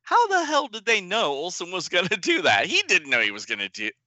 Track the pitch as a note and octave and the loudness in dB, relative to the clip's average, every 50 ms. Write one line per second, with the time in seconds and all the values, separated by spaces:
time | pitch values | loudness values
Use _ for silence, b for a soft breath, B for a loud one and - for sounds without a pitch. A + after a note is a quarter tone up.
0 | - - F#4 A#4 A#4+ G4+ G4 F4 E4 D4 D#4 C#4 D4+ A#3+ G#3+ A3 G3 A#3 A3+ G#3 | -4 0 2 2 4 4 2 0 0 0 0 0 -2 -2 -6 -6 -2 0 0 0
1 | F#3 F3 G3+ A#3 G3+ D3 C#3+ C3+ D#3+ F3+ E3+ - F3 E3+ F#3 F3+ D#3 - F#3 F3 | 0 -2 -2 0 0 0 -2 -2 -6 -8 -8 -8 -10 -8 -6 -8 -6 -2 0 0
2 | F#3+ F3+ G#3+ F#3+ - D#4 E4+ D#4+ D3 C3 G#2+ G2+ B2+ F#3 D4+ G4 G4+ D#4 G3 F3 | 0 0 -2 -2 0 0 0 2 4 4 4 4 4 2 0 0 0 2 0 0
3 | D3+ C#3 C3 A#2+ A2 G#2 G2+ G#2+ G2+ - A2+ G2+ G2+ F#2+ - G#2+ G#2+ G#2+ - _ | 0 2 2 2 2 2 -2 -4 -8 -8 -6 -6 -6 -8 -8 -8 -8 -8 -8 _
4 | _ | _